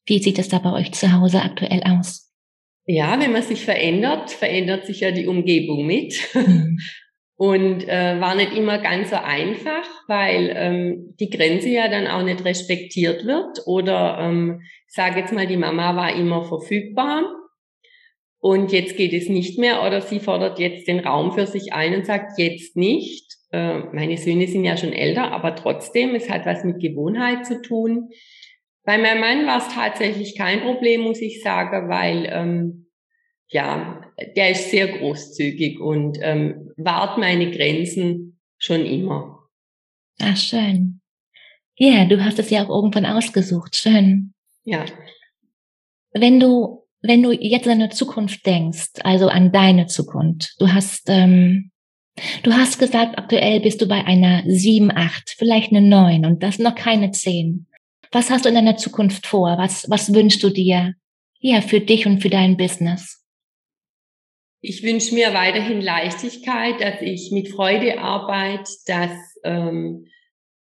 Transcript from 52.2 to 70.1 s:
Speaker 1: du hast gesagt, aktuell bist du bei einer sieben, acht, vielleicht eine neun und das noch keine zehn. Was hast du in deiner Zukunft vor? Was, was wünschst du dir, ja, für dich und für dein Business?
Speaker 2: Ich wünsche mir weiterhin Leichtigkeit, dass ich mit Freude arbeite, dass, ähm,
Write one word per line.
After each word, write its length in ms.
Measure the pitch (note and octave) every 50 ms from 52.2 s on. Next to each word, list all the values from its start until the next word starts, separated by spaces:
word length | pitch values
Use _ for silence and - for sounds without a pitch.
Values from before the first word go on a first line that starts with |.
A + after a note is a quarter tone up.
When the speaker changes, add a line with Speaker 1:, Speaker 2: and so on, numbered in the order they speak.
| - - - -
Speaker 1:
du 100 | - A#3+
hast 260 | A3+ B3+ C4 B3+ - -
gesagt, 400 | C4 B3 A#3 A3+ A#3 A#3 A#3 -
aktuell 420 | - - A#3 - - G#3 G#3+ G#3
bist 200 | G#3 G#3+ G#3+ -
du 60 | -
bei 180 | F#3+ G3+ G3 G3
einer 380 | - F#3 F3+ F#3 F3+ F3+ F3 -
sieben, 440 | E3 F#3+ F3+ F#3+ A3 A3 A3 G#3 G3+
acht, 440 | - - E3 E3 - - - - - -
vielleicht 320 | A3+ A#3 A3+ A3 A3 -
eine 120 | G#3 G3+
neun 440 | G3+ G3+ G3+ G3 F#3 F3 E3+ D#3+ D#3
und 160 | D#3+ E3+ E3+
das 160 | F3 G3+ G3 -
noch 160 | A#3 A#3 A#3
keine 360 | - - A#3+ A3+ G#3+ G3+ F#3+
zehn. 540 | G3 - - F#3 F3 E3+ E3 E3 E3+ F3 E3 _ _ _ _ _ _ _ _ _
Was 180 | - A#3+ A#3+ -
hast 140 | C4 B3+ C4
du 40 | A#3+
in 80 | A#3
deiner 200 | A#3 A3 A3 A3
Zukunft 500 | A3+ - - - - G#3 F#3+ G3 - -
vor? 300 | - - G3 F3+ E3+ F3 F3
Was, 300 | F#3 F#3+ - - - -
was 240 | G#3+ - - -
wünschst 300 | G3+ A3 A3 G#3+ G3 -
du 80 | - G3
dir, 440 | G3 F#3+ F#3 F#3 F3+ F3+ F3+ F3+ F#3 _ _ _ _ _ _ _ _ _
ja, 200 | - C4 A#3+ G#3+
für 200 | G#3 G#3 - B3+
dich 260 | G#3 G#3 A3+ A3 -
und 140 | G3+ G3 G3
für 100 | - F#3+
dein 260 | G3 F#3+ F#3 F#3 F#3
Business? 680 | F3+ F#3 F3+ F3+ - E3+ E3+ F3 F3+ - - - _ _ _ _ _ _ _ _ _ _ _ _ _ _ _ _ _ _ _ _ _ _ _ _ _ _ _ _ _
Speaker 2:
Ich 200 | - - - -
wünsche 320 | - A3+ A3+ A3+ - - A#3
mir 180 | A#3 A#3 A3
weiterhin 480 | G3 F#3+ F#3 F#3+ F#3+ A3 G#3 A3+ A3+ G3+
Leichtigkeit, 1000 | F#3+ F#3 E3+ E3+ E3 F3+ F3 - A#3+ A#3+ - - - B3+ B3+ A3+ A3+ A#3+ A#3 -
dass 200 | G#3 G3+ - -
ich 300 | E3 F#3 F#3+ F3 F3+ -
mit 160 | G3+ G3 F#3+ -
Freude 500 | - G3 F#3+ F#3+ G3+ A3 A#3+ A#3 - -
arbeite, 720 | - - F#3+ G3+ G3 G3+ G3 G3 F#3+ G3 G3+ G3 G3+ - - - -
dass, 260 | - F3+ F3 F3 F3 F3 F3 - - - - -
ähm, 640 | E3 E3+ E3+ E3+ E3+ E3+ E3 E3 E3 E3+ E3+ E3+ _